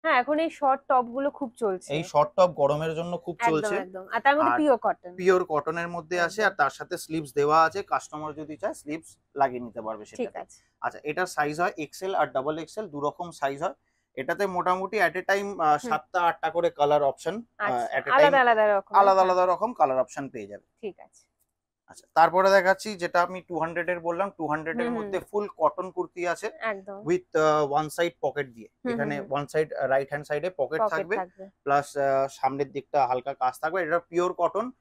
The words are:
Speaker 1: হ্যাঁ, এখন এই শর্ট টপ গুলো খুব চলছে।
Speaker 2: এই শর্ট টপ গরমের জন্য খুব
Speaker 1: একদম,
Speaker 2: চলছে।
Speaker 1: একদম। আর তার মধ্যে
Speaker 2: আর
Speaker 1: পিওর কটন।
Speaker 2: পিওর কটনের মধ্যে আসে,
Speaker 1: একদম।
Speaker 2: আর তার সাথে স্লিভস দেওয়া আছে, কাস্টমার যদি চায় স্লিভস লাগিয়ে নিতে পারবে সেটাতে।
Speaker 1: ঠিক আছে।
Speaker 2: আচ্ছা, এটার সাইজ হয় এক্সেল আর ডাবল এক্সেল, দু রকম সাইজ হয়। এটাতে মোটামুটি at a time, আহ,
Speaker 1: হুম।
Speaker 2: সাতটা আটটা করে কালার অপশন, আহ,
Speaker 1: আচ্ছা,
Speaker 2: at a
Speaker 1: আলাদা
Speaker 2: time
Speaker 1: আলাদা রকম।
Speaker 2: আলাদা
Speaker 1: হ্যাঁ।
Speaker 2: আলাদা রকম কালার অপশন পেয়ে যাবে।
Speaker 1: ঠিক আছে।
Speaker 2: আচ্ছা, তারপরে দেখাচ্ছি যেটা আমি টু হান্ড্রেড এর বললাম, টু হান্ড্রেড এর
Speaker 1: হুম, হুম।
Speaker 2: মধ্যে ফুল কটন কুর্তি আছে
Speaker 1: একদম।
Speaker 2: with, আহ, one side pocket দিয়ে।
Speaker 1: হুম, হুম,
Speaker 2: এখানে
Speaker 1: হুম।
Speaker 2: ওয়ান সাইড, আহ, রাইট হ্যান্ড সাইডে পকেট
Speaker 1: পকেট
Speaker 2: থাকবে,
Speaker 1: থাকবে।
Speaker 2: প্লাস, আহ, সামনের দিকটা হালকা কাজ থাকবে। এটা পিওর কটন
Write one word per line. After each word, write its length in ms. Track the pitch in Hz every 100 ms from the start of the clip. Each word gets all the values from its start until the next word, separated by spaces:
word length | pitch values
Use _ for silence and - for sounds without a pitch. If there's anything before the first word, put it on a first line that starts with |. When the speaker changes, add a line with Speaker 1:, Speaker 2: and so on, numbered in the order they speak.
Speaker 1:
হ্যাঁ, 180 | 320 269
এখন 180 | 247 302
এই 120 | 320
শর্ট 320 | - 277 269 _
টপ 160 | 262
গুলো 260 | 240 240 277
খুব 220 | 285 262 -
চলছে। 380 | 220 185 -
Speaker 2:
এই 80 | 147
শর্ট 260 | 165 147 147
টপ 200 | - 180
গরমের 440 | 151 139 147 160
জন্য 240 | 156 175 175
খুব 180 | - -
Speaker 1:
একদম, 220 | 233 156
Speaker 2:
চলছে। 160 | - 196
Speaker 1:
একদম। 300 | 185 185 190
আর 80 | 233
তার 160 | 269 294
মধ্যে 140 | 311
Speaker 2:
আর 60 | -
Speaker 1:
পিওর 220 | 302 247
কটন। 340 | 214 175 180 180
Speaker 2:
পিওর 280 | 180 185 180
কটনের 400 | 151 160 165 170
মধ্যে 320 | 175 160 180
আসে, 220 | 170 196
Speaker 1:
একদম। 100 | 208
Speaker 2:
আর 40 | 196
তার 140 | 143
সাথে 280 | - 143 -
স্লিভস 360 | - 160 147
দেওয়া 280 | 147 143 156
আছে, 200 | 160 196
কাস্টমার 520 | - 139 - 151 151
যদি 220 | 147 151 151
চায় 180 | 202
স্লিভস 420 | - 147 160 - - _ 139
লাগিয়ে 240 | 139 123
নিতে 220 | 120 110
পারবে 220 | 107 110
সেটাতে। 240 | 107 - 247
Speaker 1:
ঠিক 80 | 185
আছে। 260 | - - _ _
Speaker 2:
আচ্ছা, 200 | 120 -
এটার 240 | 151 151 180
সাইজ 340 | - 147 151
হয় 120 | 180 -
এক্সেল 360 | 151 - 190
আর 120 | 185 147
ডাবল 320 | 131 135 156
এক্সেল, 300 | 160 - 185
দু 120 | 147
রকম 300 | 143 - 175
সাইজ 320 | 156 139 139
হয়। 120 | 175 - _ _ _
এটাতে 320 | - 131 175 202
মোটামুটি 500 | 180 180 185 190 214
at 160 | 175
a 100 | 185
time, 380 | 180 202 202 190
আহ, 100 | 156
Speaker 1:
হুম। 80 | 147
Speaker 2:
সাতটা 420 | - 151 - 180
আটটা 300 | 170 160 160
করে 200 | 165 170
কালার 320 | 160 143 147
অপশন, 320 | 143 - -
আহ, 380 | 202 233 _ 208
Speaker 1:
আচ্ছা, 280 | 123 113 135
Speaker 2:
at 60 | -
a 40 |
Speaker 1:
আলাদা 160 | 254 294
Speaker 2:
time 140 | 277
Speaker 1:
আলাদা 380 | 247 220 214 202
রকম। 160 | -
Speaker 2:
আলাদা 280 | 196 196 190
Speaker 1:
হ্যাঁ। 100 | 185
Speaker 2:
আলাদা 200 | 185 180
রকম 200 | 170 220
কালার 260 | 247 147 131
অপশন 300 | 127 - 139
পেয়ে 180 | 120 101
যাবে। 180 | 101 _ _
Speaker 1:
ঠিক 200 | 214 -
আছে। 260 | - _ _ _ _ _ _ _ _
Speaker 2:
আচ্ছা, 180 | - _
তারপরে 360 | - 160 175 190
দেখাচ্ছি 460 | 196 185 190 220 202
যেটা 260 | 170 175
আমি 180 | 180 185
টু 180 | - 170
হান্ড্রেড 300 | 160 170 170
এর 120 | 175
বললাম, 300 | 165 170 196
টু 160 | 190 156
হান্ড্রেড 340 | 151 156 240
এর 80 | 240
Speaker 1:
হুম, 80 | 233
হুম। 100 | 208
Speaker 2:
মধ্যে 140 | 190 -
ফুল 180 | 208 208 -
কটন 320 | 156 - 185
কুর্তি 380 | 180 165 - 175
আছে 220 | 165 214 -
Speaker 1:
একদম। 440 | 226 196 190 196
Speaker 2:
with, 340 | 208 180 - 165
আহ, 340 | 156 151 147
one 160 | 143 151
side 280 | - 170 -
pocket 240 | 147 147 135
দিয়ে। 220 | 117 104
Speaker 1:
হুম, 240 | _ 247
হুম, 20 |
Speaker 2:
এখানে 260 | 233 147 143
Speaker 1:
হুম। 120 | 139
Speaker 2:
ওয়ান 140 | 139 143
সাইড, 260 | 156 156
আহ, 140 | - 135
রাইট 220 | 135 139
হ্যান্ড 180 | 147 147
সাইডে 240 | 147 175
পকেট 300 | 180 135 -
Speaker 1:
পকেট 100 | 214
Speaker 2:
থাকবে, 260 | 160 170 208
Speaker 1:
থাকবে। 320 | 180 _ 190 _
Speaker 2:
প্লাস, 340 | - 143 139 143
আহ, 320 | 139 135 135
সামনের 440 | - 131 139 139
দিকটা 340 | 135 - 147 127
হালকা 280 | 127 139
কাজ 260 | 139 127 -
থাকবে। 220 | 156 185
এটা 160 | 165 170
পিওর 360 | - 170 175 175
কটন 320 | 170 190 240 -